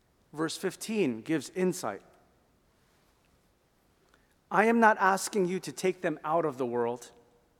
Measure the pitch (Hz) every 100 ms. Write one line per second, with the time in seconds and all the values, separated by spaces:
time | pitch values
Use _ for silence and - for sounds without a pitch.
0 | _ _ _ 147 160 - 190 - - 220
1 | 160 113 110 160 123 185 185 - 120 98
2 | - _ _ _ _ _ _ _ _ _
3 | _ _ _ _ _ _ _ _ _ _
4 | _ _ _ _ _ 175 220 233 220 208
5 | 190 190 - 220 180 185 - - 185 180
6 | 175 156 156 165 160 127 127 120 117 123
7 | - - _ _ _ _